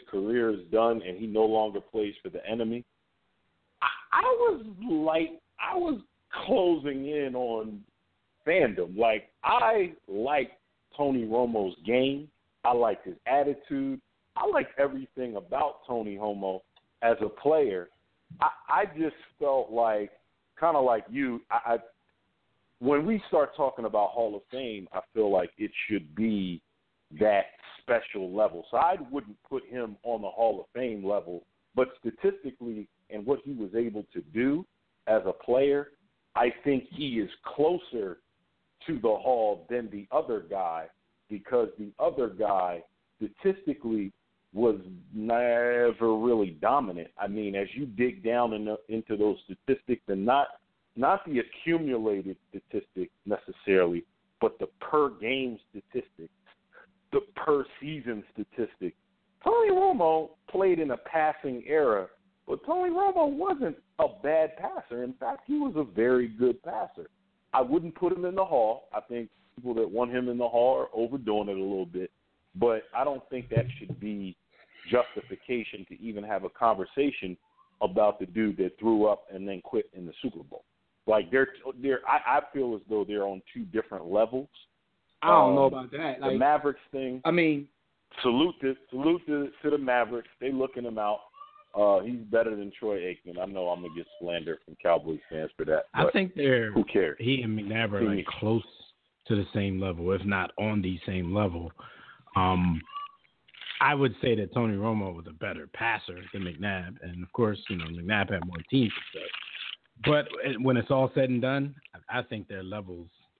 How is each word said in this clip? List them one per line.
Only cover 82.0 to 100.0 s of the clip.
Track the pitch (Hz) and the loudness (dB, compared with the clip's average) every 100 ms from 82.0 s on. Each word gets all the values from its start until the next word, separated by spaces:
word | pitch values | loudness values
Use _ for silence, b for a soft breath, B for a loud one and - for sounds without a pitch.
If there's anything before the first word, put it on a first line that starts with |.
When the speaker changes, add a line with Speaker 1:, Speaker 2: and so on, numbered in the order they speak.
| - | 2
Speaker 1:
I, | 143 - 143 | 0 2 0
I | - | 0
feel | 143 127 | -4 -4
as | 110 90 | -4 -4
though | 107 98 | -2 -2
they're | 104 98 | -2 -4
on | 95 - | -6 -10
two | 127 101 | -12 -6
different | 107 - 98 82 | -4 -6 -8 -2
levels. | 101 110 127 143 _ _ _ _ _ _ _ | 2 2 0 -8 _ _ _ _ _ _ _
Speaker 2:
I | 156 | 6
don't | 175 135 | 8 8
know | 135 135 | 6 4
Speaker 1:
Um, | |
Speaker 2:
about | 131 123 | 2 -8
that. | 139 160 - | -8 -6 -4
Speaker 1:
the | 139 | 0
Speaker 2:
Like, | 135 | 2
Speaker 1:
Mavericks | 135 151 143 131 - | 4 4 2 -4 -8
thing. | 135 131 127 | -8 -6 -4
Speaker 2:
I | 156 | 0
mean, | 170 160 147 143 _ _ _ _ - | 4 4 2 -2 _ _ _ _ -4
Speaker 1:
Salute | 131 120 170 165 | 2 4 2 0
to, | 135 131 _ | -4 -4 _
salute | 127 147 175 170 | -2 2 2 0
to, | 147 143 - | -2 -2 -4
to | 147 | 0
the | 147 | 0
Mavericks. | 131 123 113 120 113 - | 2 2 2 -2 -8 -8
They | 127 | -4
looking | 131 135 127 | -2 -2 -4
him | 120 110 | -6 -2
out. | 104 104 - - - - _ | -2 -2 -6 -20 -20 -20 _
Uh, | 101 104 98 | 2 4 4
he's | 104 123 110 | 2 -6 0
better | 113 113 | 2 2
than | 107 101 - | -2 -8 -6
Troy | 110 101 | -4 -2
Aikman. | 90 90 90 87 | -4 -8 -10 -8
I | 92 | -8
know | 98 90 | -4 -2
I'm | 87 | -4
gonna | 87 80 | -6 -10
get | 82 - | -12 -10
slander | 85 85 82 80 | -6 -6 -6 -8
from | - 76 | -10 -4
Cowboys | 87 82 78 76 - | 2 2 2 -8 -8
fans | 80 78 - | -8 -8 -6
for | |
that, | 80 78 - | 0 0 0
Speaker 3:
I | - | 2
Speaker 1:
but | 156 | 2
Speaker 3:
think | - 190 - | 2 0 0
they're, | 143 127 110 | 2 4 2
Speaker 1:
who | 104 | 0
cares? | 101 107 87 73 | 2 2 2 0
Speaker 3:
he | 117 135 | -2 0
and | 117 107 | 0 -4
McNabb | 101 110 113 | -2 -2 0
are, | 101 | 0
like, | 110 101 | 0 0
Speaker 1:
He | - - | -4 -4
Speaker 3:
close | 104 113 - - - _ _ _ - | 0 0 -2 -12 -20 _ _ _ -2
to | |
the | 107 95 | 0 0
same | - 98 95 | -2 -2 0
level, | 95 85 | -2 -2